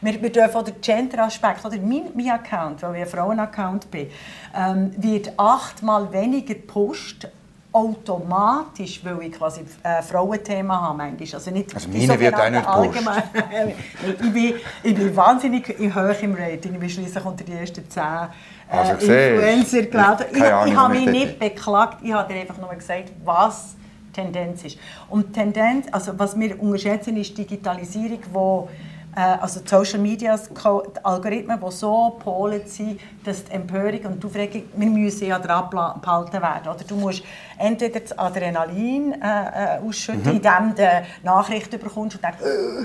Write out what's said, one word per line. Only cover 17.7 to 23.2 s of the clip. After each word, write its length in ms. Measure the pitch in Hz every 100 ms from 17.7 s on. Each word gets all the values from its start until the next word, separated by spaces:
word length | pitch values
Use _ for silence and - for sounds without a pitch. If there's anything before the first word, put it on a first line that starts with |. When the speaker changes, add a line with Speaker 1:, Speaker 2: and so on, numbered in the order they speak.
| 175 -
Speaker 1:
zehn, 140 | -
äh, 240 | 156 165 170 - - - -
Speaker 2:
Also 240 | - 185 185
siehst 100 | 208
du, 40 | 123 135
Speaker 1:
Influencer 460 | 214 214 233 240 247
Speaker 2:
ich, 120 | 233
Speaker 1:
geladen. 340 | 233 202 214 254
Ich, 80 | 269
Speaker 2:
keine 140 | 277 202
Ahnung, 160 | 311
Speaker 1:
ich 60 | -
habe 140 | 254
Speaker 2:
wo 40 | 254
Speaker 1:
mich 60 | 254
Speaker 2:
mich 80 |
Speaker 1:
nicht 280 | 247 269 -
Speaker 2:
dort 140 | 214 202
Speaker 1:
beklagt, 420 | - 202 226 -
ich 100 | 226
habe 200 | 214 196
dir 60 | 190
einfach 160 | 185 185
nur 120 | 185
gesagt, 380 | 175 - 180 190 170